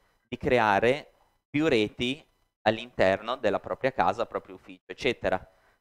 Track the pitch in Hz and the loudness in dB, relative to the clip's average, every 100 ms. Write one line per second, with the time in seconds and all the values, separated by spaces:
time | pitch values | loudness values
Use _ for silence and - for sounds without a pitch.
0 | _ _ - - 156 123 110 98 117 143 | _ _ -14 -6 0 2 4 4 2 0
1 | - _ _ _ _ 147 156 120 104 - | -6 _ _ _ _ -2 2 2 0 -2
2 | 123 147 - _ _ _ 107 113 120 - | -6 -6 -14 _ _ _ -2 -2 -4 0
3 | 95 98 107 135 107 95 - 92 131 - | 2 2 -2 -4 -2 -2 -4 -6 -4 0
4 | 92 104 110 98 - 92 - 92 - 92 | 0 0 -4 -8 -12 -20 -20 -20 -16 -6
5 | 131 113 95 92 - _ _ _ | -4 -2 -2 -4 -8 _ _ _